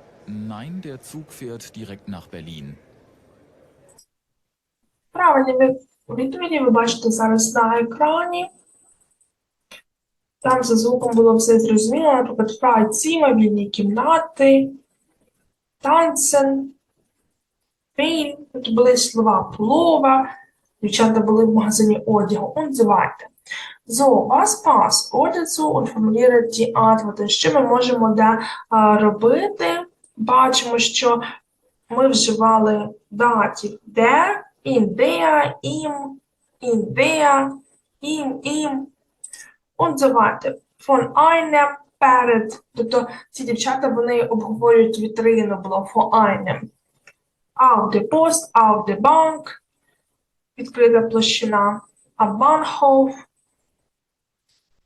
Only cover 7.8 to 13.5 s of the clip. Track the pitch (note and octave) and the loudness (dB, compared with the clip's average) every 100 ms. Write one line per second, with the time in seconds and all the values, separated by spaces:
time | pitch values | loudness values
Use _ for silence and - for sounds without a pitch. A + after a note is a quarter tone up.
7.8 | A#3 A3+ D4+ D#4+ F4 F4 F4+ _ _ _ | -4 -2 -2 0 -4 -6 -10 _ _ _
8.8 | _ _ _ _ _ _ _ _ _ - | _ _ _ _ _ _ _ _ _ -20
9.8 | _ _ _ _ _ _ C4 B3+ A#3+ A3+ | _ _ _ _ _ _ 0 0 2 0
10.8 | A3+ B3+ A#3+ A#3 A3+ A3+ A3+ A3+ A3+ G#3+ | 0 0 0 4 4 4 4 2 4 2
11.8 | A3 D4 D#4 C4 A#3 - G#3+ - B3 A#3 | 2 0 2 2 0 -4 -4 0 2 2
12.8 | G#3+ - D#4 E4 C#4+ A3+ G#3+ | 2 -2 -2 0 2 4 2